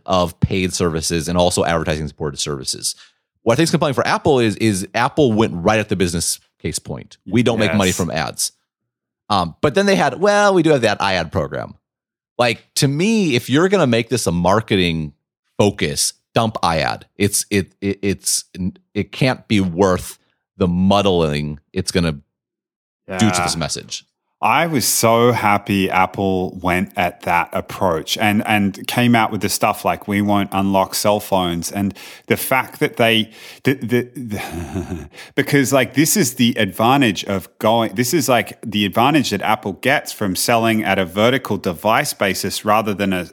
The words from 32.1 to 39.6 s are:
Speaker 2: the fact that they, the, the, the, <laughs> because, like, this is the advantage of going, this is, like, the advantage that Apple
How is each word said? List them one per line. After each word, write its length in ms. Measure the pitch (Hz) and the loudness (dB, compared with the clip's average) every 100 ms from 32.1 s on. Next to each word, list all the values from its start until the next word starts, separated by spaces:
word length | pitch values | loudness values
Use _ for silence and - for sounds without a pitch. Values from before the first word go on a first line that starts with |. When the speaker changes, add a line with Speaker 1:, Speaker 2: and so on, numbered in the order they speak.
| - - | -10 -4
Speaker 2:
the 100 | 113 | -2
fact 420 | - 131 123 - | 0 -2 -2 -4
that 180 | 151 - | -4 2
they, 340 | 113 113 110 - - - | 2 2 0 -8 -20 -6
the, 100 | 131 | -2
the, 280 | 143 113 123 123 | -2 0 -2 -2
the, 960 | - 120 101 - 85 82 92 85 82 71 - | -8 -10 -8 -8 -10 -8 -8 -6 -10 -12 -18
<laughs> 120 | - - | -8 -4
because, 360 | - 143 127 | 2 2 4
like, 220 | 139 120 | 2 2
this 240 | 135 151 - | 2 2 2
is 160 | 131 | 0
the 200 | - 120 117 | 2 2 2
advantage 640 | 101 - 113 139 120 87 | -2 0 2 4 2 0
of 240 | - 98 - - | -4 -6 -6 -2
going, 360 | 107 117 110 | 0 2 0
this 180 | 98 120 | -2 -2
is, 160 | 170 131 | 0 2
like, 320 | 120 101 - | 0 0 -8
the 240 | 117 107 | -6 -2
advantage 460 | 101 113 127 151 - | 0 2 2 2 0
that 100 | 98 | -2
Apple 320 | - 110 | 0 -2